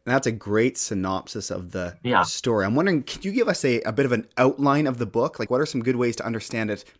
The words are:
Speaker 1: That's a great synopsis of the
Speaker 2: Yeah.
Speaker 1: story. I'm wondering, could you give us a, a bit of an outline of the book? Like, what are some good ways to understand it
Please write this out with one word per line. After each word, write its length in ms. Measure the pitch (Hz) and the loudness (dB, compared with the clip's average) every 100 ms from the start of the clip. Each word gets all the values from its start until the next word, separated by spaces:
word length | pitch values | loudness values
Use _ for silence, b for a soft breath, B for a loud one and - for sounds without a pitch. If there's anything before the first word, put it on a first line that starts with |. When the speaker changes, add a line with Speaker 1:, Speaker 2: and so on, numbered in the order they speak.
| - | -2
Speaker 1:
That's 200 | 131 120 | 0 0
a 60 | |
great 460 | 110 101 107 127 127 | -4 0 2 2 0
synopsis 720 | - 101 95 92 - 107 - | -4 -2 -2 -4 -6 -10 -8
of 220 | 95 90 | -8 -8
the 260 | 95 87 - | -8 -8 -6
Speaker 2:
Yeah. 200 | 120 110 | 0 2
Speaker 1:
story. 420 | 87 - 127 110 | 2 0 0 2
I'm 100 | 95 | 2
wondering, 280 | 127 190 156 | 2 2 0
could 200 | - - | -2 -8
you 100 | 190 | -4
give 160 | 226 226 | 0 0
us 160 | 175 139 | 2 0
a, 160 | 117 | 0
a 100 | - | 0
bit 140 | 110 135 | 0 2
of 60 | |
an 140 | 117 - - | 0 -2 2
outline 480 | 131 139 139 143 147 | 2 4 2 4 2
of 100 | 120 | -2
the 80 | |
book? 340 | 107 113 143 - | -2 0 -2 -2
Like, 120 | - | -2
what 100 | 123 | 0
are 60 | 151 | 0
some 160 | 127 | 0
good 140 | 117 123 | 0 2
ways 200 | 120 113 | 0 0
to 80 | 113 | -4
understand 440 | 113 - 113 110 | -4 -4 -4 -2
it 140 | 104 - | -4 -8